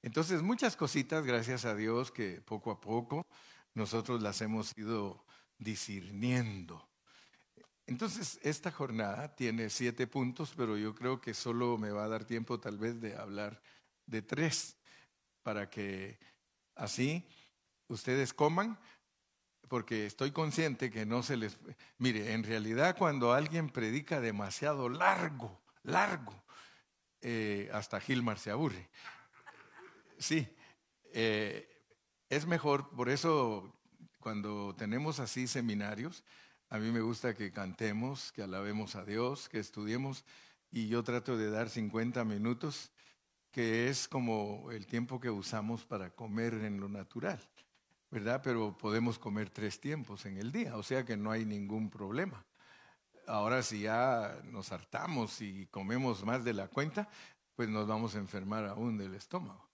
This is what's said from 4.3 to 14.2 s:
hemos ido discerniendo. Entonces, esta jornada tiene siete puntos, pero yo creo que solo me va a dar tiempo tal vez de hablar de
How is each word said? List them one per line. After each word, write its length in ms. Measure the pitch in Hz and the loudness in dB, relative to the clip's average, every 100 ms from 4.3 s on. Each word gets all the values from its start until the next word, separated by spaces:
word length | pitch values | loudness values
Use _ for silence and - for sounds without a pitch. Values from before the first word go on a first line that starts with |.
| 95 | 0
hemos 340 | 110 110 107 - | 0 0 -2 -4
ido 480 | 107 113 101 92 _ - _ _ | -2 0 -2 -6 _ -20 _ _
discerniendo. 1300 | 104 104 - 98 90 101 120 127 117 98 82 82 - _ _ - - _ _ - - _ - | -6 -4 -4 -6 -6 -2 2 4 2 -2 -8 -14 -18 _ _ -20 -20 _ _ -20 -20 _ -6
Entonces, 520 | 123 226 208 185 - | -2 -2 -2 -6 -2
esta 280 | 143 151 180 | -2 0 -2
jornada 640 | 156 135 113 104 104 147 | -4 -2 0 -2 -2 -6
tiene 360 | - 123 113 110 | -2 0 0 -2
siete 360 | - 123 117 123 | 0 0 2 0
puntos, 460 | 139 127 123 156 | 2 0 0 -6
pero 220 | - 117 104 | 0 0 2
yo 180 | 107 | 0
creo 260 | 107 123 131 | -2 -2 -2
que 120 | - | -4
solo 460 | 110 123 117 120 117 | -4 -2 2 2 2
me 120 | 107 | 0
va 140 | 104 | 0
a 40 | 107 | 0
dar 160 | 110 | -2
tiempo 360 | 110 117 113 117 | -2 -4 -2 -4
tal 160 | - 104 | -4 -2
vez 220 | 113 120 | -2 -2
de 160 | 113 - | -6 -6
hablar 440 | 101 101 104 123 - - _ _ - | -8 -6 -6 -8 -20 -20 _ _ -4
de 140 | 110 | -4